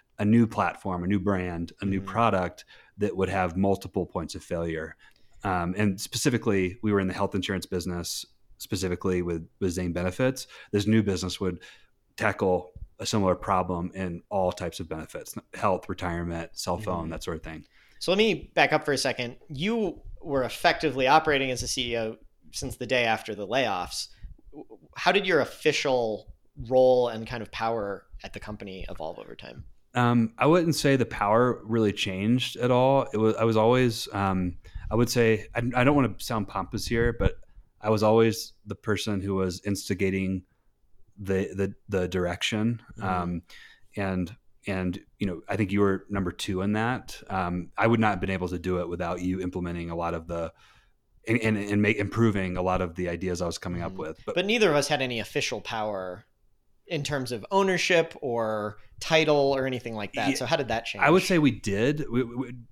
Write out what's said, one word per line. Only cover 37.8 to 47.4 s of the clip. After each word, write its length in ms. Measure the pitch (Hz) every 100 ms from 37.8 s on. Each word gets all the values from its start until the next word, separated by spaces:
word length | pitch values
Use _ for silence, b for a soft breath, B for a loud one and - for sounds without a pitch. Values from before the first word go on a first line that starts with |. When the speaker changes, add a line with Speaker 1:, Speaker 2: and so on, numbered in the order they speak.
Speaker 1:
I 100 | 107
was 120 | 107
always 500 | 110 113 113 110 - - 104
the 80 |
person 460 | 104 - 101 - 101
who 140 | 98
was 260 | 95 95 85 104
instigating 760 | 95 - 95 95 95 95 95 - _ _ _ _ - - -
the, 300 | 98 95 95
the, 200 | 95 98 101 -
the 200 | 98 90
direction. 760 | 92 87 87 - 107 113 113 - -
Speaker 2:
Mm-hmm. 100 | 98
Speaker 1:
Um, 340 | 92 87 87 - B B B B -
and, 380 | 98 92 90 - _ _ -
and, 340 | 92 90 92 - -
you 80 | 98
know, 160 | 85 -
I 80 | 101
think 160 | 98
you 80 | 101
were 260 | 101 95 -
number 240 | 101 90
two 300 | - - 92
in 120 | 98
that. 460 | 107 117 127 - - -
Um, 420 | 95